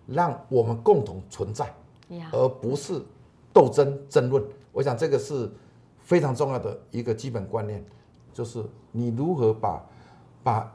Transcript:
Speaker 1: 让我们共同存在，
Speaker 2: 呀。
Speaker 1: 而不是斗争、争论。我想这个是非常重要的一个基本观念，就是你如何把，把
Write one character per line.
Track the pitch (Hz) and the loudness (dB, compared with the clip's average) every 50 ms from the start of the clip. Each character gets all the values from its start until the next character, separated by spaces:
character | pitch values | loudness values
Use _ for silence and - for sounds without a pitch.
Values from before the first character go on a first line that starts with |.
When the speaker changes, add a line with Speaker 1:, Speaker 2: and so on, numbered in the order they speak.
| - | -12
Speaker 1:
让 | - 127 170 170 160 117 - - | -4 -2 0 0 0 -2 -6 -6
我 | - 135 120 110 | 0 2 2 2
们 | 110 117 113 | 2 0 0
共 | - 208 202 147 110 | 4 4 4 4 2
同 | 101 90 95 - - | -4 -8 -12 -14 -12
存 | - - 98 98 107 | -8 -8 -8 -6 -6
在， | - 139 - - - - - _ - - - | -8 -8 -10 -12 -20 -20 -20 _ -20 -20 -18
Speaker 2:
呀。 | 175 170 165 160 | -16 -16 -10 -4
Speaker 1:
而 | 120 123 127 | 0 2 2
不 | 127 127 - - 117 139 | 2 0 -2 -6 -4 -4
是 | 147 - - 185 139 - - - - - _ _ _ _ - | -4 -6 -6 -8 -8 -8 -12 -20 -20 -20 _ _ _ _ 6
斗 | - 190 143 123 | 8 8 8 8
争、 | - 147 139 139 139 - - | 6 4 4 4 2 -6 -4
争 | - - 143 123 123 | 0 2 2 2 4
论。 | 135 131 - - - - - _ | 2 0 0 -2 -12 -18 -16 _
我 | - 127 | -4 -2
想 | 135 139 123 | -2 0 0
这 | 113 160 156 | 0 0 0
个 | 139 117 | 0 0
是 | - - 147 131 113 98 - - - - - - _ _ _ _ | 0 -2 -6 -6 -6 -6 -8 -14 -20 -20 -20 -20 _ _ _ _
非 | - - 175 175 | -2 2 2 2
常 | 151 135 123 | 2 2 0
重 | 113 147 135 131 | 0 0 -2 -2
要 | |
的 | 120 - 104 - - - - | -4 -6 -6 -8 -10 -12 -10
一 | - 120 117 | -8 -6 -4
个 | 120 110 | -4 -4
基 | 113 127 135 | -4 -4 -8
本 | 117 107 95 | -8 -8 -6
观 | 92 110 113 104 | -4 -6 -4 -4
念， | 104 104 98 101 - - - _ _ _ - - - | -6 -8 -10 -12 -16 -20 -20 _ _ _ -20 -20 -16
就 | - - 120 | -10 -10 -10
是 | 110 - 117 107 107 - - - _ - | -8 -8 -10 -10 -12 -14 -20 -18 _ -6
你 | 117 120 120 | -4 -4 -2
如 | 113 120 147 170 185 | -2 -2 -2 -2 0
何 | 139 120 110 110 | 2 2 2 2
把， | 113 - 101 82 - - - - - - - - - - - - - | 0 -2 -4 -4 -6 -10 -16 -20 -20 -20 -20 -20 -20 -20 -20 -12 -4
把 | - 123 110 110 - - | -2 0 0 0 -2 -6